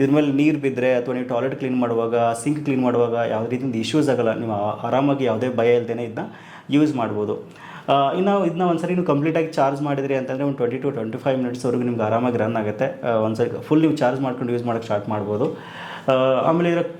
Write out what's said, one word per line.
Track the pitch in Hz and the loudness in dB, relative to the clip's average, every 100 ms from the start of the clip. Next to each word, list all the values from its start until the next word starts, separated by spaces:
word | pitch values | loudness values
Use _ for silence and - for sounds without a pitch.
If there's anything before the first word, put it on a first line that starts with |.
ಇದ್ರ | 139 | 2
ಮೇಲೆ | 147 147 | 4 2
ನೀರು | 139 147 151 | 2 2 2
ಬಿದ್ದರೆ | 139 123 127 | -2 0 2
ಅಥವಾ | 123 123 | 2 0
ನೀವು | 127 123 | -4 -2
ಟಾಯ್ಲೆಟ್ | 120 131 | -2 -2
ಕ್ಲೀನ್ | 139 131 127 | -4 -2 0
ಮಾಡುವಾಗ, | 120 113 113 120 | 0 0 0 2
ಸಿಂಕ್ | 117 117 147 151 | 2 0 -2 -2
ಕ್ಲೀನ್ | 143 131 | 0 0
ಮಾಡುವಾಗ | 123 120 120 117 117 | 2 2 2 2 0
ಯಾವುದೇ | 110 117 | -2 -2
ರೀತಿಯಿಂದ | 123 135 113 | -4 -2 -4
ಇಶ್ಯೂಸ್ | 110 156 143 | 0 2 2
ಆಗಲ್ಲ. | 123 113 110 | 2 2 0
ನೀವು | 117 | -2
ಆ-, | 104 104 110 117 | -2 -2 -4 0
ಆರಾಮಾಗಿ | 127 143 135 | 2 2 2
ಯಾವುದೇ | 127 110 127 113 | 0 0 -2 2
ಭಯ | 117 120 | 4 4
ಇಲ್ದೇನೆ | 117 117 | 2 -6
ಇದನ್ನ | 117 107 - - - - - | -6 -8 -10 -12 -20 -20 0
ಯೂಸ್ | 139 151 135 | 2 2 2
ಮಾಡ್ಬೋದು. | 110 104 104 - - - - - - | -2 -2 -2 -4 -8 -18 -18 -14 2
ಆ, | 139 139 | 4 4
ಇನ್ನು | 175 196 202 175 | 2 2 2 0
ಇದನ್ನ | 160 | 0
ಒಂದ್ಸರಿ | 180 165 170 | 0 0 0
ನೀವು | 180 180 | 0 2
ಕಂಪ್ಲೀಟಾಗಿ | 143 156 160 156 | 2 2 0 -2
ಚಾರ್ಜ್ | - 135 139 | 2 2 2
ಮಾಡಿದ್ರಿ | 147 143 135 | -2 -2 0
ಅಂತಂದರೆ | 135 127 131 | -2 -2 -2
ಒಂದು | 143 135 | -2 0
ಟ್ವೆಂಟಿ | 120 127 | -2 0
to | 139 | -4
ಟ್ವೆಂಟಿ | 120 110 120 | -4 -6 -2
ಫೈವ್ | 143 131 | 0 0
ಮಿನಿಟ್ಸ್ವರೆಗೂ | 123 123 131 120 | 0 -2 -2 0
ನಿಮ್ಗೆ | 123 117 | 0 0
ಆರಾಮಾಗಿ | 107 113 123 117 | 0 2 2 0
ರನ್ | 107 113 | 0 0
ಆಗುತ್ತೆ. | 107 104 135 - | -4 -2 -4 -4
ಆ, | 127 113 | -2 0
ಒಂದ್ಸರಿ | 110 110 117 - | 0 0 -2 -2
ಫುಲ್ | - 156 | 2 4
ನೀವು | 160 143 | 4 2
ಚಾರ್ಜ್ | 123 123 | 0 0
ಮಾಡ್ಕೊಂಡು | 135 120 120 | -4 -4 -4
ಯೂಸ್ | 120 | -2
ಮಾಡೋಕ್ಕೆ | 120 113 - | -2 -4 -2
ಸ್ಟಾರ್ಟ್ | 104 101 | -4 -2
ಮಾಡ್ಬೋದು. | 107 98 104 151 - - - - - - | -4 -2 -2 -2 -4 -14 -16 -14 -8 0
ಆ, | 131 131 131 135 | 2 4 2 2
ಆಮೇಲೆ | 165 175 | 2 2
ಇದರ | 170 170 - | 0 -2 -8